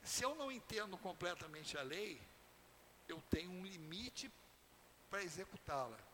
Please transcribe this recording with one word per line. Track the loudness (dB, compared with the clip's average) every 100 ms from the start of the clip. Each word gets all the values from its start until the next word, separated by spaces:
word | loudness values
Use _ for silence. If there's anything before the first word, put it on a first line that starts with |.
Se | 2 4
eu | 4
não | 4 0
entendo | -2 -2 0 0 0
completamente | -2 2 2 2 -2 -4 -2 0
a |
lei, | 0 0 0 -4 -10 -16 -20 -20 -20 -20 -20 -20 -6
eu | -6 4
tenho | 4 4
um | -4
limite | -4 -6 -6 -4 -4 -4 -6 -8 -18 -20 -20 -20 -20 -20 -2
para | 0
executá-la. | 2 -2 -6 -6 2 4 4 0 -12